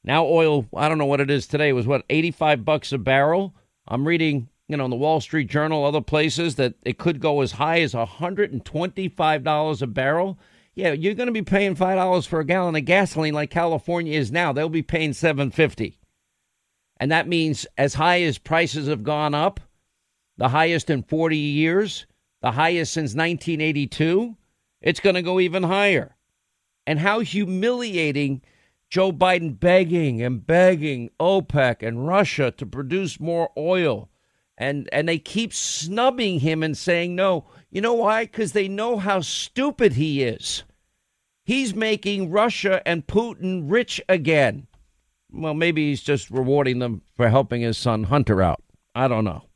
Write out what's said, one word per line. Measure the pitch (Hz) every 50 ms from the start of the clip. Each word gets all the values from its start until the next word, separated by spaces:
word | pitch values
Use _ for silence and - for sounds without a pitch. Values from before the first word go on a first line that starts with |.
| -
Now | - 135 160 165
oil, | 135 165 165 165 156 147 143 117 - -
I | - 143 151
don't | 160 156
know | 147
what | 139 143 135
it | 139 135
is | 143 131 - -
today, | - 147 151 147
it |
was, | 135 123 110
what, | 120 143 127 - -
eighty-five | 147 156 160 170 - - 160 151 151 123 104
bucks | 160 151 151 - -
a | 139 131
barrel? | 98 135 131 139 139 151 170 190 196 185 - _ _ _ _ _ _ -
I'm | 110 123 139
reading, | 156 170 165 160 156 147 135 117 - _ _ _ -
you | 151
know, | 143 135
in | 127
the | 123
Wall | 120 143 156 160 147
Street | - - - 160 135 101
Journal, | - 147 151 156 160 151 143
other | 143 147 151
places, | 120 - 156 151 156 156 - 160 170 165 123
that | - 131 123 113 _ _
it | 127 120 -
could | - 170 165 131
go | 131 160 147 143
as | 131 117
high | - - 143 160 165 170
as | 160 120 107
a | 120 117
hundred | - - - 160 175 190 196 208 -
and | - 117 -
twenty-five | - - 156 170 185 - 196 190 175 - - 165 156 156 147
dollars | 127 156 151 151 156 156 151 -
a | 143
barrel. | 123 98 135 131 139 151 170 185 196 185 _ _ _ _ _ _ _ _
Yeah, | 175 190 170
you're | 143 151 156 196 214
gonna | 196 247 247
be | 226 220
paying | 170 - 196 202 202 196 180
five | - 185 185 190
dollars | 190 185 185 185 180 -
for | - 170 160
a | 151
gallon | 139 175 190 180 175 160
of | 156 135
gasoline | 143 175 196 196 160 - 156 156 151
like | 147 151 151 147
California | - 170 170 170 165 143 _ - 175 175 170 160 151 156
is | 135 98
now. | 127 170 175 156
They'll | 131 139 156 160
be | 156 165
paying | - - 165 165 160 151 127
seven | - - 165 151 135 143 131
fifty. | - - 156 139 - - 113 - - _ _ _ _ _ _ _ _ _ _ _ _ _ _ _ _ _ _ _ _ _
And | 123 143
that | 160 165 - 165
means | 175 165 160 156 147 - - - _
as | - 139 139 -
high | 135 156 175 180 175
as | 175 160 117 -
prices | _ - 156 165 170 143 131 156 143 143
have | 151 107
gone | 107 147 151 147 151 151 143
up, | 147 160 196 196 - - _ _ _ _ _ _ _ _ _ _ _ _ _ _
the | - 123 127
highest | 123 156 160 165 170 156 - -
in | 151 131
forty | 110 _ 156 156 165 160 156
years, | 151 147 147 143 147 156 165 170 196 214 196 - - - _ _ _ _ _ _ _
the | - 123
highest | 113 135 160 165 175 170 160 -
since | - 165 156 123 104
nineteen | 147 160 170 170 - - 170 165 151
eighty-two, | 156 156 151 147 143 - - - 156 160 175 196 233 240 220 _ _ _ _ _ _ _ _ _
it's | - 165 175 -
gonna | - 202 180 180
go | 170 175 185 190
even | 185 175 160 190
higher. | 185 165 190 196 302 202 185 131 - - _ _ _ _ _ _ _ _ _ _ _ _ _ _ _
And | - 156 147
how | 165 202 214 226
humiliating, | 226 143 165 202 208 180 185 185 202 240 247 247 240 226 190 170 160 147 135 143 143 139 135 127 _ _ _ _ _ _ _ _ _ _
Joe | - 180 190 190
Biden | 170 135 185 185 185 180 170 156 120 -
begging | - 175 180 185 185 160 175 175 160 139 120 113
and | 120 127 127 107 -
begging | - 165 175 185 185 185 156 147 151 135 123 117 - _ -
opec | 160 180 196 196 156 - - 147 131 123 117 _ 110
and | 117 117 120 131
Russia | 160 180 202 202 - - - 139 120
to | - - 135
produce | 101 - 131 139 127 165 190 196 160 - -
more | 147 165 170 170 170 - _ -
oil. | 151 170 185 185 170 147 113 104 113 _ _ _ _ _ _ _ _ _ _
And, | - 123 135 143 143 117 -
and | - 139 156
they | 170 170 156
keep | _ - - 208 233 196
snubbing | - - - - - - 151 165 196 226 247 269 247 254 233 202 180 147
him | 131 160 160 160
and | 160 156 143 -
saying | - 185 175 170 170 175 175
no. | 180 190 196 180 151 - _ - - _ _
You | - 196
know | 208 226
why? | 240 233 226 208 220 226 233
'Cause | 220 - 220 214 165
they | - 208 196 196
know | 196 202 220 240 240
how | 202 185 202 196 190
stupid | 151 - - - - - _ 254 269 294 285 - 240 196 123
he | 120 151 160 143 139
is. | 131 120 110 - - - - - - - _ _ _ _ _ _ _ _ _ _ _ _ _ _ _
He's | - 247 277 269 226 180
making | 220 220 220 214 214 - 202 202 196 190 160
Russia | 170 208 220 240 - - - 208 196 - -
and | - 170 170 -
Putin | - - 208 233 233 202 - 190 185 185 180 151 139
rich | 202 240 240 - - - - -
again. | 190 175 135 156 160 147 135 113 95 - - _ _ _ _ _ _ _ _ _ _ _ _ _
Well, | - - 160 156 147
maybe | 156 170 170 160 156 151 147
he's | 143 120
just | - - 143 - - -
rewarding | 107 131 131 127 139 147 139 127 127 123
them | 123 120 110 - _ _ _
for | - 120 113
helping | 110 135 135 - 120 120
his | 117 117 110
son | - - 123 110 107 110
Hunter | 92 135 147 123 - 107 95
out. | 95 85 71 - _ _ _ _ _ _ _
I | 117 131 131
don't | 120 110 110
know. | 98 78 78 - _ _